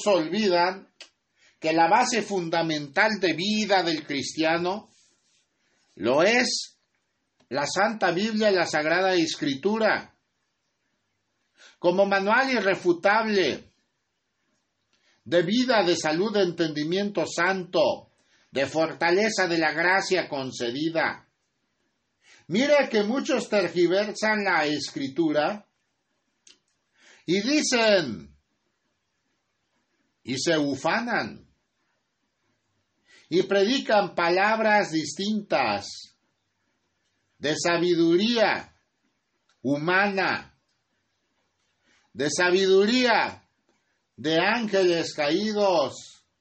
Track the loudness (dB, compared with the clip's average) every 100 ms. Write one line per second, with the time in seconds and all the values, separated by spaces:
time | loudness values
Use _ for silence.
0 | 2 0 0 -2 2 2 0 -2 -12 -20
1 | -20 _ _ _ _ _ -2 2 4 4
2 | 2 -2 -2 -4 -2 -2 -2 -4 -4 0
3 | 0 0 -2 -2 -2 -2 2 0 0 -4
4 | -4 -6 -6 -2 0 0 -2 -6 -10 _
5 | _ _ _ _ _ _ _ _ _ -6
6 | 0 2 4 2 0 -4 -10 _ _ _
7 | _ _ _ _ -8 -6 -2 0 0 0
8 | -2 0 -2 0 2 2 0 0 0 0
9 | 2 0 0 -2 -4 -2 -2 0 0 0
10 | -4 _ _ _ _ _ _ _ _ _
11 | _ _ _ _ _ _ -20 _ 0 2
12 | 2 2 2 2 2 0 0 0 0 2
13 | 2 2 2 0 0 -2 -10 _ _ _
14 | _ _ _ _ _ _ _ _ _ _
15 | _ _ -2 0 2 0 2 2 2 0
16 | 0 0 0 0 0 0 -4 -2 -4 -2
17 | -2 -4 -4 -2 -2 -2 -2 2 2 0
18 | -10 _ _ _ _ -6 -2 -2 -2 0
19 | 0 2 0 0 -2 0 0 0 2 2
20 | 2 -2 -2 -6 -8 -6 -6 -4 -4 -2
21 | -4 -4 _ _ _ _ _ _ _ _
22 | _ _ _ -20 -6 0 4 4 2 0
23 | 0 -2 -2 -4 -2 -2 0 2 2 2
24 | -2 -4 -2 -2 0 0 0 -2 -6 -8
25 | -6 -2 0 0 0 -4 -14 _ _ _
26 | _ _ _ _ _ _ _ _ _ _
27 | _ -10 -2 -2 0 -2 0 2 4 2
28 | 0 -8 -14 _ _ _ _ _ _ _
29 | _ _ _ _ _ _ _ _ _ _
30 | _ _ -8 -4 0 0 0 -2 -2 -2
31 | -2 -4 -6 -12 -20 _ _ _ _ _
32 | _ _ _ _ _ _ _ _ _ _
33 | _ -20 -4 -2 2 2 2 0 0 0
34 | 0 -2 0 2 2 2 2 2 2 -4
35 | -6 -6 -4 -4 -2 0 0 -2 -6 -16
36 | -20 _ _ _ _ _ _ _ _ _
37 | _ _ _ _ -4 -2 -2 0 2 2
38 | 2 2 2 2 0 0 -8 _ _ _
39 | _ _ _ _ _ _ -4 -2 0 2
40 | 2 0 -2 -4 -8 _ _ _ _ _
41 | _ _ _ _ _ _ _ _ _ _
42 | _ -4 -2 0 2 4 4 4 4 2
43 | 2 2 0 -6 _ _ _ _ _ _
44 | _ -8 -2 0 0 -2 0 2 2 2
45 | -2 -4 -2 -2 -2 0 2 2 0 -6
46 | -20 -20 _ _